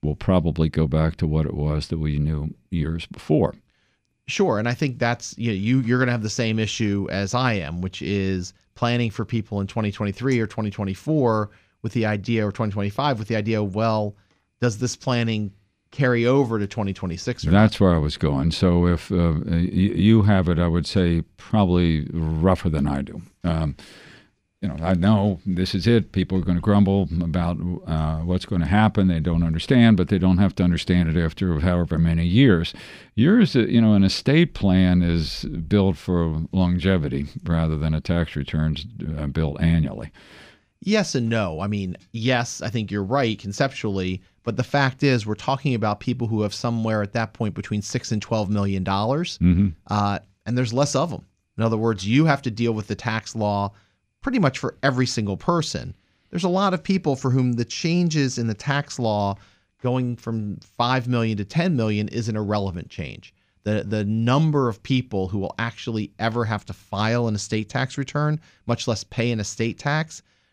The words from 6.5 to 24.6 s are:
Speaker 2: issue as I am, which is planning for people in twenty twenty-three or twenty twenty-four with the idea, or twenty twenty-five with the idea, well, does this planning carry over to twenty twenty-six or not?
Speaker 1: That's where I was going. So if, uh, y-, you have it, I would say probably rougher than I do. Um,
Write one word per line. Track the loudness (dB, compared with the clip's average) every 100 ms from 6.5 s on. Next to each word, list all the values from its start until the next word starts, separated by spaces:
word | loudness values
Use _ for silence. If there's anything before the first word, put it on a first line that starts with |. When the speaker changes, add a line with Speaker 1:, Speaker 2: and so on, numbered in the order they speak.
| 0
Speaker 2:
issue | -2 -2 0 0 -2
as | -4 -2 -2
I | 0
am, | -2 -4 -6
which | -6 -6
is | -4 -2 0 -2 -6 -14 _ -6
planning | -2 0 -2
for | -4
people | -4 -4 -4 -6
in | -6
twenty | -4 -4
twenty-three | -4 -6 -4 -2 0
or | -2
twenty | -4 -6
twenty-four | -4 -6 -6 -2 2 2 2 -2 _ _ _
with | -6
the | -2 0
idea, | -2 -2 0 0
or |
twenty | -2 -4
twenty-five | -2 -4 -2 -2 -2
with | -2
the | -2
idea, | -2 -2
well, | -2 0 0 0 -2 -8 _ _ _ -4
does | -2 -2
this | -4 -4
planning | -2 0 0 -2 -4 -10 _ _ _
carry | 0 2 4 4
over | 4 2 0
to | -2
twenty | -4 -4
twenty-six | -4 -6 -6 -6 -4 4
or |
not? | 6
Speaker 1:
That's | 6 6
where | 4
I | 4
was | 0 0
going. | 0 0 0
So | 2 2 4 4
if, | 2 0
uh, | 0 2 0 0
y-, | 0 0
you | 2 2 4 6 6
have | 6 4 2
it, | 2
I | 2
would | 0 0
say | 0 2 2 -2 _
probably | -2 2 4 4 4 2 -2
rougher | -4 -2 2 2 2 0
than | 0 0
I | -2
do. | -6 -12 -18 _
Um, | -2 -2 -2 -6 -14 -20 -20 -20 _ _ _ -10